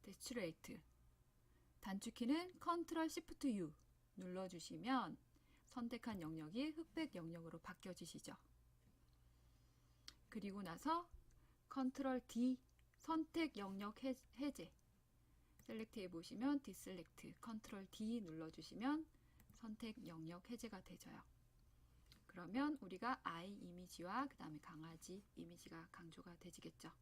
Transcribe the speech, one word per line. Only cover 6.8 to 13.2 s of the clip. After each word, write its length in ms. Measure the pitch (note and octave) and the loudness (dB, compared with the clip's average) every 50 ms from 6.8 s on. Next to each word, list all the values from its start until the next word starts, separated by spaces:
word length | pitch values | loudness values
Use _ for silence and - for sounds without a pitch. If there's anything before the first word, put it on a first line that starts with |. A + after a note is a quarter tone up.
| E4 - - E4 D#4+ C#4 - | -6 -4 0 0 0 0 0
영역으로 460 | F#3 E3 E3 E3+ E3+ E3 E3 - E3 | -4 -4 -4 -6 -6 -6 -8 -8 -8
바뀌어지시죠. 760 | - - F#3 - - G3 F3+ - F3 D#3+ - - - - - - - - - - - - - - - - - - - - - - - - - - - - - - - - - - - - - - - - - - - - | -8 -10 -10 -8 -8 -8 -6 -6 -8 -8 -8 -8 -8 -10 -12 -12 -16 -20 -20 -20 -20 -20 -20 -20 -20 -20 -20 -20 -20 -20 -20 -20 -20 -20 -20 -20 -20 -20 -20 -20 -20 -20 -20 -20 -20 -20 -20 -18 -18 -18 -18 -18 -18 -6
그리고 340 | - A3 F#3 G3+ F#3+ G3+ G3+ | -4 -2 -2 0 -2 -2 -2
나서 440 | F3 E3+ - - C#4 D#4+ F4 F4 - - - - - - - - - - - - - | -4 -4 0 4 6 6 6 4 -2 -10 -16 -16 -16 -20 -20 -20 -20 -20 -20 -16 -4
컨트롤 520 | - C4+ C4 B3+ C4 - C4+ C4+ C4 B3 - | 2 4 4 4 4 4 4 4 4 4 0
D, 300 | - - A#3 A#3+ B3+ B3+ - - - - - - - - | 0 4 6 8 8 6 4 0 -16 -20 -20 -20 -20 -20
선택 580 | - - - E4 D#4+ | -12 2 4 6 6